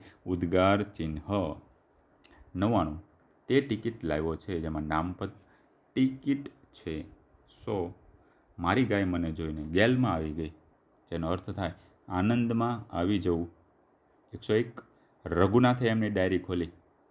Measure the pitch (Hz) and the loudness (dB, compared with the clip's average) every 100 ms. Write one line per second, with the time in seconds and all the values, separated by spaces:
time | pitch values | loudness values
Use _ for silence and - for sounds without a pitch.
0 | - - 90 90 87 90 95 104 104 - | -12 -14 -6 -2 2 4 6 4 0 -6
1 | 80 78 98 101 80 73 - _ _ _ | -6 -6 -4 -2 -2 -6 -16 _ _ _
2 | _ _ - - - 92 104 107 78 85 | _ _ -20 -20 -12 -2 0 2 0 -4
3 | - _ _ _ - 135 135 107 117 113 | -14 _ _ _ 0 0 2 -4 -6 -6
4 | 80 76 80 78 - 85 80 78 78 78 | -4 -2 -2 -4 -6 -6 -4 -4 -2 -2
5 | 87 90 98 - - _ _ _ _ 131 | -2 -6 -10 -12 -20 _ _ _ _ 0
6 | 131 131 139 139 - - _ - - 78 | 0 0 -4 -4 -4 -18 _ -14 -10 -8
7 | - - _ _ _ - - 101 87 - | -10 -18 _ _ _ -14 -6 -4 -4 -10
8 | - - _ _ _ - 85 113 117 101 | -20 -20 _ _ _ -4 2 2 4 2
9 | 92 87 82 78 80 78 78 90 113 127 | 0 0 -2 -4 -6 -6 0 4 4 4
10 | 120 82 78 76 80 - _ _ _ _ | 2 0 -4 -6 -8 -10 _ _ _ _
11 | - 85 82 90 - 95 85 - - _ | -10 -4 -2 -4 -4 -4 -6 -6 -20 _
12 | - 92 104 120 117 117 117 117 - 85 | -4 0 2 2 2 0 -2 -4 -6 -2
13 | 90 101 92 85 85 - _ _ _ _ | 0 2 2 0 -2 -10 _ _ _ _
14 | _ _ _ - - 107 120 - - _ | _ _ _ -10 0 0 0 -8 -20 _
15 | _ _ 80 82 95 117 123 127 117 110 | _ _ -2 4 6 6 4 4 2 0
16 | 104 98 92 90 - 87 82 - _ _ | 0 2 2 0 -2 -4 -4 -10 _ _
17 | _ | _